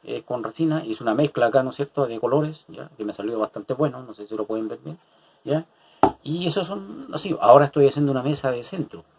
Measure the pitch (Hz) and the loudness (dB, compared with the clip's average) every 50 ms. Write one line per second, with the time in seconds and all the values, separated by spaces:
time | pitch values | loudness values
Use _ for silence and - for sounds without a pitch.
0 | _ - 120 123 - - 127 123 110 110 113 - 160 160 151 - - 113 107 - | _ -10 -10 -10 -8 -8 -8 -6 -6 -8 -4 -2 0 0 0 -2 -4 -6 -8 -4
1 | 123 113 110 123 151 139 - 127 120 - 135 135 127 131 123 - 143 139 _ - | -2 -2 2 2 0 0 2 2 0 4 4 2 2 2 -4 -6 -8 -6 _ -2
2 | 139 120 117 110 117 117 123 147 156 156 156 - _ - - - 135 - _ _ | -2 -2 -2 -4 -2 2 2 2 0 0 -6 -12 _ -20 -16 -16 -16 -18 _ _
3 | 107 104 104 - 101 110 117 110 107 107 _ 110 101 _ 131 123 156 143 131 127 | -8 -8 -8 -6 -6 -6 -2 -2 -4 -4 _ -12 -8 _ -2 0 0 -2 -2 -6
4 | 127 120 107 - 104 - 110 107 107 - 110 110 110 107 98 - - 76 78 - | -16 -16 -16 -18 -14 -10 -6 -8 -6 -4 -4 -4 -4 -6 -8 -10 -12 -14 -16 -16
5 | _ _ _ _ _ _ _ _ _ - 143 156 165 _ _ _ _ _ _ _ | _ _ _ _ _ _ _ _ _ -2 -2 -2 -2 _ _ _ _ _ _ _
6 | - - - _ _ 139 156 170 180 175 147 202 180 175 196 202 196 196 214 - | 0 0 0 _ _ -6 -4 -2 -2 -2 -2 -2 -4 -4 -6 -10 -10 -12 -14 -16
7 | 269 262 - 151 - 202 165 - - 113 120 139 147 139 - 151 139 139 135 143 | -14 -10 -12 -10 -6 -6 -6 0 8 10 10 10 10 6 4 4 4 4 4 2
8 | 147 139 135 131 123 143 143 - - 135 127 120 120 - - 185 156 - - 170 | 0 0 0 -2 -2 -2 -4 -2 -2 -4 -4 -4 -8 -10 -8 -8 -8 -8 -8 -20
9 | - _ _ | -20 _ _